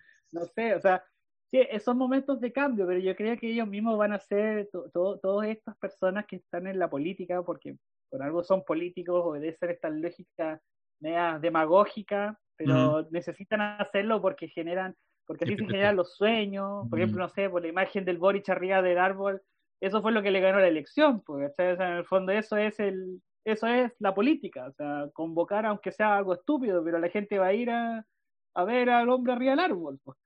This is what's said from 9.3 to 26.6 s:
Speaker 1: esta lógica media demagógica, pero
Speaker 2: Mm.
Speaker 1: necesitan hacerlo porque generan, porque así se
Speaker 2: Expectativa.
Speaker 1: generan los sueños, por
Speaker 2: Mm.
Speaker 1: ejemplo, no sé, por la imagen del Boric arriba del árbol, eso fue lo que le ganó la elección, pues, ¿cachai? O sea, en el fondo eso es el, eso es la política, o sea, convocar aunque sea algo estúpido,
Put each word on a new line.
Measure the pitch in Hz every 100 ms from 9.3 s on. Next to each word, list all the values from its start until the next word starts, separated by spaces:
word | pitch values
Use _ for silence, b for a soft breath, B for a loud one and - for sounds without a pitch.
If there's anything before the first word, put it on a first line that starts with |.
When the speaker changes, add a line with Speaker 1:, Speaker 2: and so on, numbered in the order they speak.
| 147 156 160 175
Speaker 1:
esta | 170 165
lógica | 156 170 175 180 - 160 156 _ _ _ _
media | 151 170 175 156
demagógica, | 165 160 160 185 208 - 196 202 208 214 _ _
pero | 151 131 127 156
Speaker 2:
Mm. | 160
Speaker 1:
necesitan | 165 175 160 196 214
hacerlo | 208 208 202 202 214 220
porque | 185 185 160
generan, | - 165 180 185 - _ _ -
porque | - 170
así |
se |
Speaker 2:
Expectativa. | 202 202 196
Speaker 1:
generan | 202 196
los | 175 -
sueños, | 208 226 202 196 196 202 117
por | 156
Speaker 2:
Mm. |
Speaker 1:
ejemplo, | - 107
no | -
sé, | - 196
por | 175
la | 170
imagen | 175 190 202 185
del | 170
Boric | 185 202 196
arriba | 180 185 190
del | 185 175
árbol, | 190 196 196 196 - _ _ _
eso | 190 214
fue | 208
lo | 220
que | 202
le | 190
ganó | 190 196
la | 185
elección, | 156 143 - 302 220
pues, | - 139 143
¿cachai? | - 180
O | 180
sea, | 185
en | 175
el | 175
fondo | 190 185
eso | 208 214 214
es | 214 208
el, | 202 190 185 185 _ _ 214
eso | 214 226
es | 247 240 -
la | 202
política, | 190 240 311 196 131 127
o |
sea, | - 147 147 147
convocar | - 165 165 170 202 220
aunque | 208 190
sea | - 214 202
algo | 190 175
estúpido, | - 294